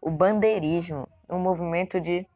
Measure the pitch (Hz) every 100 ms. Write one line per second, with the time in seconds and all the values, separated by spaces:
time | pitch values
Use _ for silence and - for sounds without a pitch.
0 | 160 160 185 214 220 214 156 170 170 151
1 | 127 _ _ 180 180 175 170 165 180 190
2 | 165 175 190